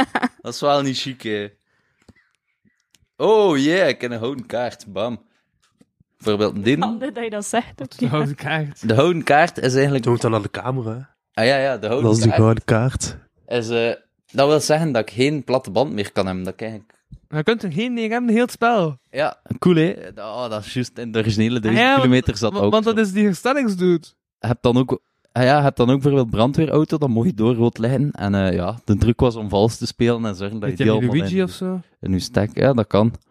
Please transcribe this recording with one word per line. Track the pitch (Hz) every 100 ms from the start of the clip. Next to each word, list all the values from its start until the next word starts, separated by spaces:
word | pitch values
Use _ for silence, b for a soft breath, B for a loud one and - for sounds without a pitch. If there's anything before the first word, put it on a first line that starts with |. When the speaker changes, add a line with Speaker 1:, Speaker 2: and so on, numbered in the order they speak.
| 269 -
Speaker 1:
<laughs> | 254 -
Speaker 2:
Dat | 120
is | 120
wel | 143 143
niet | 139 127
chic, | 135 127
hè. | 113 104 104 - b b b b b b b _ _ _ _ _ _ _ _ -
Oh, | 160 220 202 143
yeah, | 143 180 165
ik | 120
heb | 123
een | 117
houten | 117 139 110
kaart. | 113 120 - 104
Bam. | 95 117 117 _ _ _ _ _ _ _ _ _ _
Bijvoorbeeld | 110 104 107 104
dit. | 101 147
Speaker 1:
Handig | 196 226 269
dat | 226
je | 233
dat | 214 202
zegt, | 226 - -
Speaker 3:
Wat | 269
Speaker 1:
oké. | -
Speaker 3:
is |
een | 247
houten | 151 143 143
kaart? | 147 156 151 - 113
Speaker 2:
De | 113
houten | 160 170
kaart | - 143 165 -
is | 131
eigenlijk | 131 143 139
Speaker 4:
Toont | 120 120
dan | 123
aan | 110
de | 104
camera, | - 117 131 110
hè. | 117 139 _ _ -
Speaker 2:
Ah, | 113
ja, | 139
ja, | 135 120
de | 104
houten | 123 113
Speaker 4:
Dat | 113
is |
de | 110
Speaker 2:
kaart | 107
Speaker 4:
gouden | 110 110
kaart. | - 113 127 - - - _ _ -
Speaker 2:
is, | 123 113
eh, | 117 117 - _ _ _
dat | 120 143
wil | 151
zeggen | 143 151 165
dat | 117 107
ik | 104
geen | 135 151
platte | 123 127 104
band | 95 143
meer | 104 101
kan | - 95
hebben. | 92
Dat | 92
ik | -
eigenlijk | 113 110 - _ _ - _
Speaker 3:
Maar | 151
je |
kunt | 151 226
er | 196
geen | 151 247
meer | 240 220
hebben, | 233 247
heel | 220
het | 247
spel. | - 233 233 160 131 _
Speaker 2:
Ja, | 131 147 - - -
cool, | 180 165
hè. | 160 - 87
Dat, | 104 107
oh, | 110 123
dat | 107 104
is |
juist | 127 123 -
in | 117
de | 110
originele | 110 104 110 123
duizend | 107 113
Speaker 3:
Ah, |
ja, | 254
want, | 269
Speaker 2:
kilometer | 131 127 127 107
zat | 110
Speaker 3:
wa-, | 202
Speaker 2:
ook | 101
Speaker 3:
want | 214
dat | 220 220
Speaker 2:
zo. |
Speaker 3:
is | 208
die | 196 208
herstellingsdude. | 175 240 285 240 185 180 170 - _ _ _
Speaker 2:
Je | 110
hebt | -
dan | 123 123
ook, | 127 127 - _ _
ah | 120
ja, | 127 147
je |
hebt | 143 -
dan | 120
ook | 135
bijvoorbeeld | 139 139 120
brandweerauto, | 101 123 143 156 151 156 156
dan | 143
moet | 113 123
je |
door | 104 110 117
rood | 117 -
liggen. | 113 135 143
En, | - 101 101
eh, | 95
ja, | 87 90 117 -
de | 98
truc | 110 120
was | 131 113
om | 107
vals | 95 113 110
te | 120
spelen | - 120 117 113
en | 90
zorgen | 98 110
dat | 104
je | -
Speaker 3:
Weet |
je |
Speaker 2:
die | 110
Speaker 3:
niet | 110
Speaker 2:
allemaal | 123 143
Speaker 3:
Luigi | 190 185
Speaker 2:
in, |
Speaker 3:
of | 185
zo? | - 185 185 - _
Speaker 2:
in | -
je | 92
stek, | - 98 107 -
ja, | 131
dat | 123 104
kan. | 98 113 - _